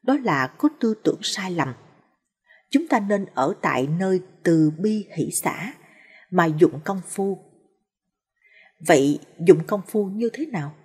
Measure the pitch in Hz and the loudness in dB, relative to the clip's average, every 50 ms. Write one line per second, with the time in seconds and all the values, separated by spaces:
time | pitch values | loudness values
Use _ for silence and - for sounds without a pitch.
0 | - 254 277 285 247 208 156 135 131 135 - - - 294 - _ - 220 220 - | 0 0 -2 0 0 0 0 0 -2 -4 -2 -2 -2 -2 0 _ -2 -2 -2 0
1 | _ 156 - - - - - - 190 190 175 165 139 135 123 - - - _ _ | _ -2 -2 0 -6 -8 -6 -6 -6 -4 -2 -2 -4 -4 -6 -14 -20 -20 _ _
2 | _ _ _ _ _ _ _ _ _ _ - _ _ _ - 277 339 - 277 226 | _ _ _ _ _ _ _ _ _ _ -20 _ _ _ 0 0 2 2 0 0
3 | 202 196 208 196 196 - - - 131 151 202 - - 160 135 131 131 143 160 175 | 2 0 0 -2 -2 -6 -2 -2 -2 -2 -2 -2 -2 -2 0 0 -2 -2 -2 -2
4 | 190 190 190 180 185 - _ _ _ 175 165 160 156 151 151 156 190 214 214 214 | 0 0 0 0 -2 -8 _ _ _ 2 4 4 4 2 2 0 -2 -2 -2 -2
5 | 190 - - 165 135 - - - - 143 135 143 165 233 - - - _ _ - | -6 -8 -6 -6 -6 -4 -4 -4 -4 -4 -6 -6 -10 -12 -14 -16 -20 _ _ -20
6 | - _ - - - _ 180 180 170 160 156 151 175 - - 160 - - 196 190 | -20 _ -20 -20 -16 _ 0 0 2 2 4 4 4 4 4 -2 -8 -6 -6 -6
7 | 175 - - - 196 196 190 - - _ _ _ _ _ _ _ _ _ _ _ | -8 -10 -6 -4 -4 -4 -4 -8 -12 _ _ _ _ _ _ _ _ _ _ _
8 | _ _ _ _ _ _ _ _ _ _ _ _ _ _ _ _ 160 185 170 135 | _ _ _ _ _ _ _ _ _ _ _ _ _ _ _ _ 2 4 4 4
9 | 139 143 147 - - - _ - 165 180 165 156 160 - 208 202 180 - - 214 | 4 2 0 -2 -6 -18 _ 0 6 6 6 6 6 -4 -4 -6 -6 -4 -4 -4
10 | 202 190 190 220 240 226 - 254 311 311 240 170 143 147 151 _ | -2 -2 -4 -4 -6 -6 -4 -6 -10 -8 -8 -8 -8 -10 -14 _